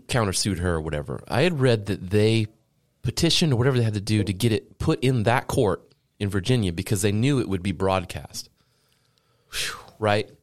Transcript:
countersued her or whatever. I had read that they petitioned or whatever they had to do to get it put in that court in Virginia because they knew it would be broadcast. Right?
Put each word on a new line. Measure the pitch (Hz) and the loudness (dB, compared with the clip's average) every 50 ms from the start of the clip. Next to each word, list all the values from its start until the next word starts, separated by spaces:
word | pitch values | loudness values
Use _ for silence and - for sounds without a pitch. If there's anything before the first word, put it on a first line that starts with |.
| - | -8
countersued | - - 120 110 98 90 - - 107 92 80 | -4 0 0 0 0 0 -2 -2 -2 -2 0
her | 90 90 85 | 0 0 0
or | 80 | 0
whatever. | 78 80 78 73 71 - 65 - - | -2 -4 -6 -6 -6 -6 -8 -10 -8
I | - 76 113 | -4 0 0
had | 160 180 170 135 | 2 2 2 2
read | 127 127 120 110 101 | 2 2 2 2 0
that | 104 95 - - 87 | -4 -6 -6 -4 0
they | 104 104 104 110 113 113 107 - _ _ _ _ _ _ _ _ _ _ | 2 2 4 4 4 2 0 -2 _ _ _ _ _ _ _ _ _ _
petitioned | - 123 - - 175 160 - - 175 156 127 | -4 -4 -2 0 0 2 2 2 2 2 2
or | |
whatever | 113 123 139 131 | 2 2 2 2
they | 123 117 | 2 0
had | 110 104 | 0 -2
to | 101 | -4
do | 98 107 107 107 92 | -2 0 0 0 2
to | 92 92 | 0 -2
get | 95 120 117 | 0 0 0
it | 107 - - - - - | 0 0 -2 -6 -10 -4
put | - 160 160 - 120 | -2 -2 0 2 2
in | 131 127 120 101 | 0 0 2 2
that | 117 120 135 - | 2 2 0 0
court | - - 143 120 95 82 - - _ _ _ _ _ _ - | -2 0 2 2 2 2 -2 -6 _ _ _ _ _ _ -6
in | 104 98 | -4 -2
Virginia | 98 98 87 110 127 120 104 90 | -2 -2 0 2 2 2 2 0
because | 82 90 92 - 117 - | -2 -4 -2 -2 -2 0
they | 110 104 | 0 0
knew | 101 107 120 143 143 127 | 0 2 0 2 0 0
it | - - | 0 -2
would | 98 90 90 | -4 -4 -4
be | 101 | -4
broadcast. | 87 73 95 95 95 95 87 - - 71 69 - - - - - _ _ _ _ _ _ _ _ _ _ _ _ _ _ _ _ _ _ _ - - - - - - - - - _ - | -4 -2 0 0 0 0 -2 -6 -12 -14 -14 -12 -14 -14 -14 -14 _ _ _ _ _ _ _ _ _ _ _ _ _ _ _ _ _ _ _ -12 -8 -6 -6 -6 -8 -10 -16 -20 _ -2
Right? | 107 104 104 107 - - - _ | 0 2 2 2 0 -4 -12 _